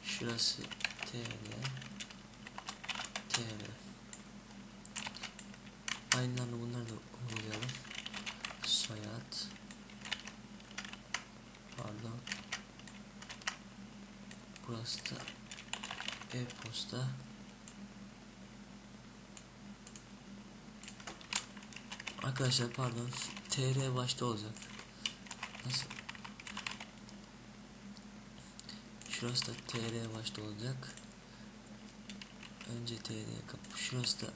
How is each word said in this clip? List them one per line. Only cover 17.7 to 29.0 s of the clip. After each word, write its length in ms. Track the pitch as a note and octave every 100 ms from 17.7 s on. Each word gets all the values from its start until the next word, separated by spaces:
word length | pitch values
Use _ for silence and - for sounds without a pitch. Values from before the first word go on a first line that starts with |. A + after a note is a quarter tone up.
| - - - - - - - - - - - - - - - - - - - - - - - - - - - - - - - - - - - - - - - - - - - - -
Arkadaşlar 500 | - C3 B2+ C3 A#2+
pardon. 380 | B2+ B2+ A#2 A#2+ - - - -
T 240 | C3+ C3
R 220 | C3 C3+ B2+
başta 280 | B2 -
olacak. 280 | B2 G#2+ G#2 - - - - - - - - - - - B2
Nasıl? 200 | B2+ - - - - - - - - - - - - - - - - - - - - - - - - - - - - - - - -